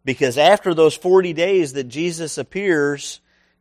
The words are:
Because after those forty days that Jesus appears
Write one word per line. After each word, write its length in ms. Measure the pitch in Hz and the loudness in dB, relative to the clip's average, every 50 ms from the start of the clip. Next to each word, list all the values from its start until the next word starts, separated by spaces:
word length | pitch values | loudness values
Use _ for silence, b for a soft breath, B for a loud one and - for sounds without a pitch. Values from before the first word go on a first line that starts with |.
| _ | _
Because 320 | 135 123 - 143 127 113 | -6 -2 0 0 0 2
after 380 | 143 151 180 208 202 - 190 165 | 4 4 4 4 4 2 0 2
those 200 | 160 160 151 - | 4 4 2 2
forty 380 | - - 180 185 190 185 175 | 0 0 2 4 4 4 2
days 400 | 156 160 170 196 196 185 160 135 | -2 -2 -2 0 2 0 0 -2
that 120 | 131 143 131 | -4 -8 -10
Jesus 520 | 123 117 151 170 175 165 160 165 147 - | -8 -8 -6 -6 -6 -6 -8 -10 -10 -10
appears 840 | 151 123 - - 190 202 190 165 147 143 143 143 139 - - - - _ _ _ _ _ _ _ _ | -10 -10 -10 -8 -4 -2 0 0 0 0 0 -2 -6 -10 -14 -16 -18 _ _ _ _ _ _ _ _